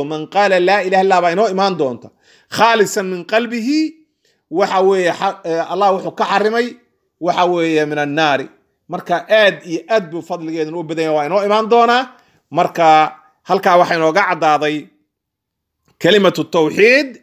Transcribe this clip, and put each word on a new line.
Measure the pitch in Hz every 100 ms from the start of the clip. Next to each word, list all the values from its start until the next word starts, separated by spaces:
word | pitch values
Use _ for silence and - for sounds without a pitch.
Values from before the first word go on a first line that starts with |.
| 143
"Man | 156 156
qaala | 190 202 180
laa | 180 202
ilaaha | 185 185
illa," | 190 185
baa | 175
inoo | 180 220
imaan | 190 196 170
doonta. | 135 113 107 _ _ _ _
"Khaalisan | - 226 226 190 208 190
min | 180 170
qalbihi," | 220 233 233 233 302 311 - _ _ _ _ _
waxa | 165 185 190
weeye, | 190 190 175
xa-, | - 196 -
eh, | 170 165 147
Allah | 175 202
wuxuu | 185 165
ka | 185 180
xarimay, | 196 214 233 240 - _ _ _ _
waxa | 170 175 180
weeye, | 175 165 156 147
"min | 147
annaari." | 147 147 156 135 - _ _ _ _
Marka | 175 180 170 -
aad | 214 202 151 175
iyo | 165 -
aad | 220 160
buu | 165
fadligeeduna | - 175 160 160 156 170
u |
badan | 156 160 160
yahay, | 151
waa | 147
inoo | 196 202
imaan | 214 220
doonaa. | 233 233 247 254 - _ _ _
Marka | 151 170 170 160 156 156 - _ _ -
halkaa | 190 196 175
waxaa | 170 170
inooga | 160 165 185
caddaaday | 165 156 147 151 151 - _ _ _ _ _ _ _ _ _ _ _
kelimatu | 165 202 180 165
tawxiid | - 175 156 - 226 269 277 220